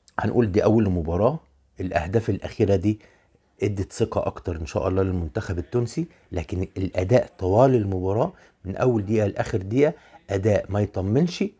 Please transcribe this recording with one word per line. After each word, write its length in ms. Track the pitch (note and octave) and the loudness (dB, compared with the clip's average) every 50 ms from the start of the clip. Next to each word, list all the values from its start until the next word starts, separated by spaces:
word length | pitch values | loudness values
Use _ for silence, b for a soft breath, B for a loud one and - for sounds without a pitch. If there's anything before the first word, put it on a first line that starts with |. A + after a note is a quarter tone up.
| - - _ - | -20 -20 _ -8
هنقول 320 | - G#2+ - A#2 A#2+ G#2+ F2+ | -6 -4 0 0 0 0 2
دي 120 | G#2 - | 2 4
اول 260 | G#2+ A2 A#2 A2 G2 | 4 4 4 2 2
مباراه. 500 | F#2 F2 D#2+ D#2+ E2+ F2+ G2+ B2 D3+ D#3+ _ _ _ _ _ _ _ - | 0 -2 -2 -2 -2 0 0 0 0 -2 _ _ _ _ _ _ _ -10
الاهداف 500 | F#2 F2+ E2+ E2+ D#2+ E2+ G2 A#2 A2 - | -8 -4 -4 -4 -4 0 -2 -2 0 0
الاخيره 460 | G2+ F#2 - - - - A2 G2 G2 | -4 -4 -4 -6 -2 0 2 2 2
دي 240 | F#2+ F2+ G#2 G#2+ G#2+ b b b b b b b _ _ _ _ - - | 2 2 0 -2 -2 b b b b b b b _ _ _ _ -4 -4
ادت 300 | G#2 G2+ G2 F#2+ - - | -2 -2 -2 -6 -6 -2
ثقه 340 | - A2+ A2 - G2+ - | -4 -2 -2 -2 -2 -4
اكتر 300 | - - - - - E2+ | -4 -6 -8 -8 -6 -6
ان 100 | D#2+ E2 | -6 -6
شاء 220 | D2 - - - F#2+ | -6 -4 -2 -2 0
الله 140 | F#2 F#2+ F#2+ | 0 0 0
للمنتخب 560 | F#2+ F#2 F2+ E2+ D#2+ - - G#2 - F#2 F2 | 0 0 -2 -4 -4 -4 -6 -6 -4 -6 -6
التونسي، 480 | E2+ - - A#2+ A#2+ A#2 - - E3+ E3+ b b b b - | -6 -4 -2 -2 -2 -2 -4 -6 -6 -8 b b b b -8
لكن 300 | E2 E2 - - F2+ F#2+ - - | -6 -6 -4 -4 -4 -6 -6 -4
الاداء 540 | - F#2+ F2+ - F#2+ F#2+ F#2+ B2 B2+ - - _ - | -6 -6 -4 -2 -2 0 4 4 4 4 2 _ -4
طوال 360 | F#2 F2+ F#2+ A2 C3 C3+ C3 | 0 2 4 6 6 6 6
المباراه 580 | A#2+ G#2 G2 F#2+ F#2 F2+ F#2+ G2 A2 C#3 F#3+ - b b b b b - | 4 2 0 -2 -2 -2 0 0 0 0 -2 -4 b b b b b -10
من 120 | F#2 F#2+ | -8 -4
اول 280 | - - B2+ A#2+ A2 G2+ | 0 0 2 2 0 0
دقيقه 220 | F#2+ A2 A2 G#2+ | 0 0 0 0
لاخر 320 | G2 F2+ - A#2 - - G#2+ | 0 0 -4 -6 -4 -4 -4
دقيقه 340 | F#2 G2 G#2+ C3 C#3+ D3+ E3 B B B B B B B | -4 -2 0 2 2 2 0 B B B B B B B
اداء 360 | G2+ G2 F#2+ A2 G#2 F#2 - - | -4 0 2 2 2 2 0 0
ما 120 | G2+ G2+ | -2 0
يطمنش، 640 | G#2 F#2+ - G2+ F#2 G2 G#2+ C3+ E3+ E3+ E3+ - G#3 G#3 - _ | 0 0 -2 -4 -2 0 2 2 2 2 0 -2 -4 -4 -4 _